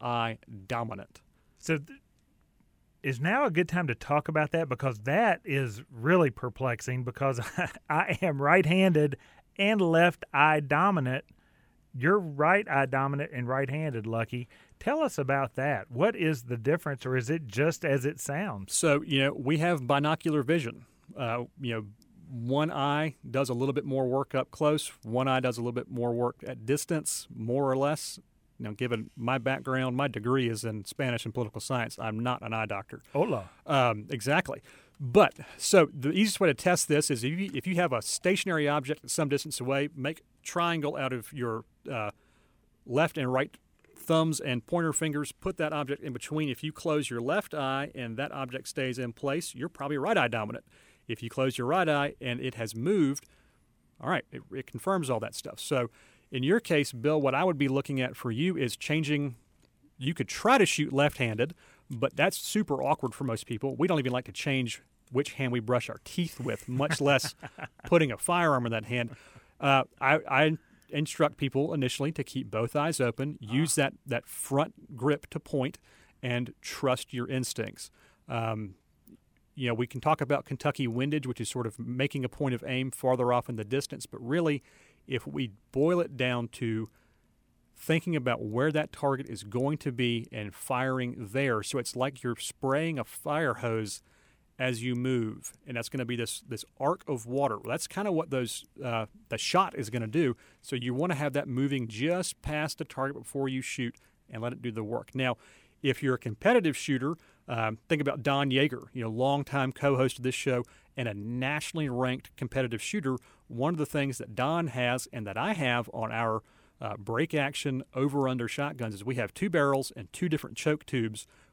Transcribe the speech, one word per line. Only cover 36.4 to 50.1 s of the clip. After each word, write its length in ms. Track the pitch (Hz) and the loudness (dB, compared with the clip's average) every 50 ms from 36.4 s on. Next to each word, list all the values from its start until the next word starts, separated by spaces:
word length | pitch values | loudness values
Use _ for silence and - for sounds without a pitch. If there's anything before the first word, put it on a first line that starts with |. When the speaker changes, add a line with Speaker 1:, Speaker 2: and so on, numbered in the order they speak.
Speaker 1:
way 80 | 196 165 | 4 4
to 60 | 131 | 4
test 340 | - - 180 175 - - - | 4 2 2 2 4 2 2
this 220 | 147 147 151 - | 2 2 2 2
is 140 | 143 110 117 | 0 0 0
if 140 | 135 160 180 | -2 -2 -2
you, 120 | 196 196 - | -4 -4 -4
if 140 | 135 - | -4 -4
you 80 | 180 185 | 0 2
have 160 | 170 180 160 127 | 2 2 2 2
a 80 | 113 | 0
stationary 680 | - - - - - 180 196 180 - 190 170 156 147 143 | -2 -4 -4 0 2 2 2 2 2 0 2 2 2 2
object 360 | 147 151 127 131 151 - - | 2 2 0 -2 -4 -6 -6
at 60 | - | -4
some 180 | - - 156 139 | -2 0 2 2
distance 320 | 143 135 - 156 - - | 2 0 0 -2 -6 -4
away, 280 | 127 127 135 139 147 147 - | -2 0 2 2 0 -2 -4
make 280 | 143 127 147 160 - - _ _ _ - | -4 -6 -6 -6 -8 -12 _ _ _ -14
triangle 540 | - - 175 170 170 170 160 147 147 151 | -6 -2 0 2 2 2 0 0 -2 -2
out 160 | 143 135 131 127 | -2 -2 -2 -2
of 200 | 120 107 - 151 | -4 -6 -8 -8
your, 320 | 139 120 117 110 113 - _ _ _ - - | -4 -4 -2 -2 -4 -6 _ _ _ -10 -8
uh, 200 | 135 117 107 104 - _ _ _ _ _ _ _ _ _ _ _ _ _ _ | -6 -4 -4 -6 -8 _ _ _ _ _ _ _ _ _ _ _ _ _ _
left 320 | - 123 143 165 165 - 160 | -2 2 2 2 2 0 -2
and 140 | 131 127 127 | -2 0 2
right 240 | 131 143 - - - _ _ _ _ _ _ - | 0 0 -2 -6 -12 _ _ _ _ _ _ -20
thumbs 420 | - - - 160 160 160 160 151 - | -10 -2 2 2 4 4 2 0 -2
and 260 | - 139 123 120 - | -2 -2 -4 -4 -2
pointer 260 | - 170 175 165 160 143 | -2 -2 0 0 0 0
fingers, 400 | - 160 156 143 147 147 - - | 0 0 0 0 -2 -4 -6 -8
put 240 | _ - 190 185 | _ -6 -6 -4
that 160 | - 156 151 156 | -2 -2 -2 -2
object 300 | 147 143 131 139 - - | -2 -4 -4 -6 -6 -6
in 100 | 143 123 | -8 -8
between. 360 | 117 - - 151 156 156 139 | -8 -8 -6 -4 -2 -2 -2
If 140 | 123 - - | -4 -4 -6
you 100 | 156 - | -8 -8
close 380 | - - 170 151 151 139 - | -4 -2 0 0 0 0 -2
your 100 | 123 117 | -4 -4
left 340 | 120 135 165 208 202 - - | -2 0 0 -2 -2 -4 -4
eye 360 | 151 135 131 135 135 139 - - | -4 -2 -2 -2 -2 -4 -6 -6
and 220 | 131 123 113 110 113 | -8 -8 -6 -6 -6
that 120 | 143 147 - | -6 -6 -6
object 360 | 139 135 127 123 135 - - | -6 -8 -8 -8 -10 -10 -8
stays 300 | - 147 131 127 123 127 | -6 -4 -4 -2 -2 -4
in 140 | 127 120 113 | -6 -6 -6
place, 420 | - - 139 139 170 - - - | -4 -4 -2 -2 -2 -4 -6 -8
you're 140 | 127 135 175 | -8 -8 -8
probably 300 | - - 139 143 151 139 | -8 -8 -6 -4 -2 -2
right 180 | 135 202 | 0 2